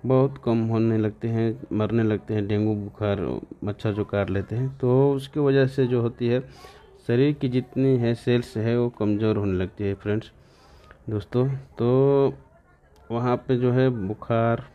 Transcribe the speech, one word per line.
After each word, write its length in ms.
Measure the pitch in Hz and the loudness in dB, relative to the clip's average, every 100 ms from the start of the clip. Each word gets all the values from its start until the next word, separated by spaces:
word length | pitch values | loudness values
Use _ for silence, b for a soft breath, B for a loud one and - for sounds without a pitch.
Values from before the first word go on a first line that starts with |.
| 120 | 2
बहुत 360 | 131 135 139 | 2 2 0
कम 140 | 120 117 | -2 0
होने 400 | 113 113 113 110 | 2 2 2 2
लगते 300 | 107 101 117 | 0 -2 -4
हैं, 380 | 113 113 110 - | 0 -2 -4 -6
मरने 300 | 104 104 113 | -2 0 2
लगते 320 | 110 104 - | 2 0 -2
हैं, 140 | 110 101 | -4 -2
डेंगू 260 | 104 107 | 0 0
बुखार 640 | 107 101 - 104 98 73 57 - - | -2 -6 -4 -2 -2 -2 -6 -10 -10
मच्छर 280 | 101 104 113 | -8 -4 -4
जो 120 | 104 | -2
काट 260 | 101 101 95 | -2 -2 -2
लेते 260 | 95 95 113 | -4 -4 -4
हैं, 220 | 131 135 | -6 -2
तो 340 | 127 127 139 | 2 4 4
उसकी 280 | 139 135 156 | 0 -6 -2
वजह 260 | 143 135 135 | 2 4 2
से 200 | 135 127 | 2 0
जो 140 | 123 | 2
होती 280 | 117 - 120 | 0 -2 -2
है 120 | 123 131 B B B B - - | -2 -4 B B B B -18 -2
शरीर 280 | 120 143 | 2 2
की 140 | 147 135 | 2 -2
जितनी 480 | 123 127 - 135 131 | -2 -2 0 2 2
है 180 | 117 | 2
cells 420 | 117 - 123 120 110 | 0 0 0 0 -4
है 220 | 110 120 | -2 0
वो 100 | 120 | -2
कमज़ोर 480 | - 104 104 110 104 | -2 -2 0 0 0
होने 160 | 101 | 0
लगती 320 | 90 92 - | -2 -4 -4
है। 100 | 101 | -6
friends 380 | 98 104 107 - - b b b b b b - | -4 -4 -4 -4 -20 b b b b b b -6
दोस्तों, 380 | 107 95 120 131 | -6 -4 -2 -2
तो 400 | 135 - - 117 131 139 139 139 135 - _ _ _ _ - - | -4 -12 -4 0 4 4 4 2 -2 -18 _ _ _ _ -20 -8
वहाँ 260 | 113 123 123 | -4 -2 -2
पे 200 | - 127 | -2 0
जो 160 | 123 | 2
है 160 | 123 131 | 2 2
बुखार 800 | 120 95 107 - 117 117 117 - | 0 -6 -8 -2 0 0 -2 -6